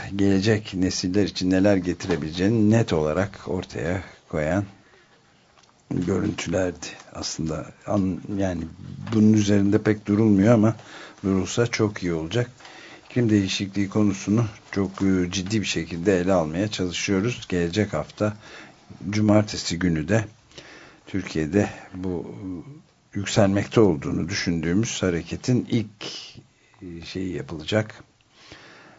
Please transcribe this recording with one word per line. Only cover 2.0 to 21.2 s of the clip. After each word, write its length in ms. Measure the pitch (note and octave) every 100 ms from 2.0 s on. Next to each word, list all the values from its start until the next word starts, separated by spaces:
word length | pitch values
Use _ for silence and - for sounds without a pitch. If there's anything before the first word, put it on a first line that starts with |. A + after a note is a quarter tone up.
| F#2+ E2 D#2 E2+ F#2+ A2+ G#2
net 220 | A2+ A2+
olarak 460 | E2+ D2+ D#2 G2+ - -
ortaya 560 | F#2 - - E2 F#2+ F2+ - _
koyan 360 | E2 D2+ F#2 G#2 - _ _ _ _ _ _ _ _ _ _ -
görüntülerdi. 920 | F#2 F2+ F#2 E2+ E2 - F#2+ F2+ E2+ - - -
Aslında 520 | D2+ - - D#2 D#2 C2 - -
an-, 340 | G#2 F#2+ F2 - G2+
yani 260 | F#2+ E2 D#2+ - - - F#2+
bunun 200 | A2 G#2+
üzerinde 480 | A2 G2 G#2 G2+ G#2+
pek 260 | A2 G#2+ -
durulmuyor 460 | G#2 A2 G2 G2+
ama 220 | A#2 A2 A2+ - - - -
durulsa 440 | G2 F#2+ F2+ - A#2
çok 360 | - G#2+ G#2+
iyi 100 | F2+
olacak. 380 | E2 D#2+ A2 B2 - - - - - -
İklim 200 | B2 A#2
değişikliği 600 | G#2+ F#2+ - G2 G2+ G2
konusunu 560 | G#2+ G#2 G2 - G#2+ A2 - -
çok, 300 | G2 F#2+ -
e, 300 | G2 F#2 F2+
ciddi 300 | F#2 F#2 A2
bir 40 | F#2
şekilde 540 | E2 D#2+ F2 F#2 F#2
ele 140 | F2+
almaya 340 | F#2 D#2 E2 G#2
çalışıyoruz. 800 | - F2+ E2+ - F#2+ A2 A#2+ -
Gelecek 440 | F2+ E2+ F2+ G2+
hafta 400 | D#2 C#2+ - G#2 G#2+ - - - - - - F2+
cumartesi 680 | G#2 G#2+ G#2+ G#2+ G2+ - E2+
günü 280 | F2+ D#2+ D2+
de 180 | A2 G#2+ - _ - - - - - -
Türkiye'de 640 | G2